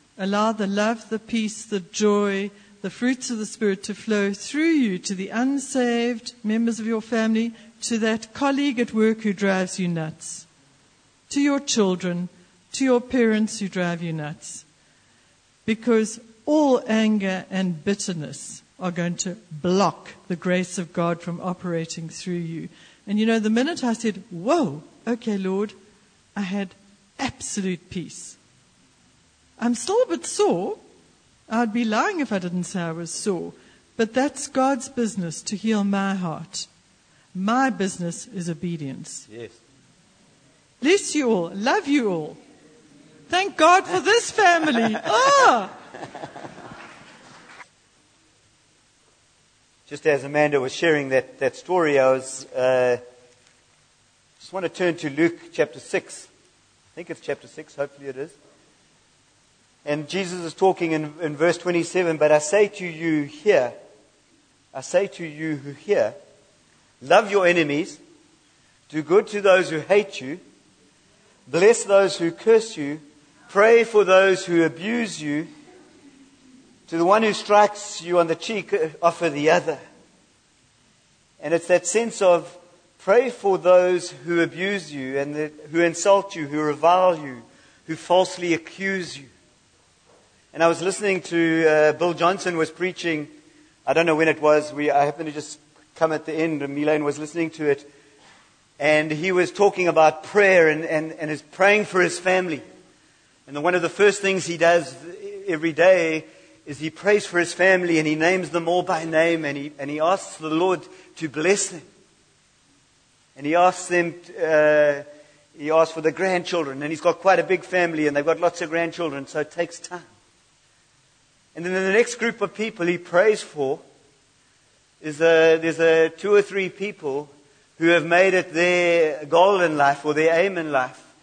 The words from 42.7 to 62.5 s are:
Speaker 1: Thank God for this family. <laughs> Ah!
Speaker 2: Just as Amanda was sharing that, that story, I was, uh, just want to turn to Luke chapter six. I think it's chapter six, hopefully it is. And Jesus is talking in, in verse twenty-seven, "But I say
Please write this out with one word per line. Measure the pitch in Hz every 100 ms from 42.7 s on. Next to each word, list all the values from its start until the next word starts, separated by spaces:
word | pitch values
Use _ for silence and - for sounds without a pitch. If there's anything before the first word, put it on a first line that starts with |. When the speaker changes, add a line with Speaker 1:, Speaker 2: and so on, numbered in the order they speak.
| _ _ _ _ - -
Speaker 1:
Thank | 359 392 -
God | 311 370 339
for | 359
this | 294 453 -
family. | - 370 339 311 233 220 214
<laughs> |
Ah! | - 453 539 554 480 240 185 - - - 151 143 - - 139 - - - - - - - - - - - - _ _ _ _ _ _ _ _ _ _ _ _ _ _ _ _ _ _ _ _ _ -
Speaker 2:
Just | 143 156
as | 143
Amanda | 139 147 151 143
was | 127
sharing | - 170 147 135
that, | 131 127 -
that | 131
story, | - - 180 156 139
I | 131
was, | 131 127 - 135
uh, | 131 127 127 123 120 - - _ _ _ _ _ _ _ _ _ _ _ _
just | -
want | 190
to | 170
turn | - 180 170
to | 151
Luke | 139 170 170 -
chapter | - 151 135
six. | - 185 - - - _ _ _ _ _ _
I | -
think | 175
it's | 156
chapter | - 139 127
six, | - 151 -
hopefully | 143 - 139
it | 131
is. | 160 _ _ _ _ _ _ _ _ _ _ _ _ _ _ _
And | 147 151 143
Jesus | 185 180 180
is | 165
talking | - 190 180 170
in, | 156 151 156
in | 156 143
verse | 170 165
twenty-seven, | 180 170 165 180 175 151
"But | 151
I | 151
say | -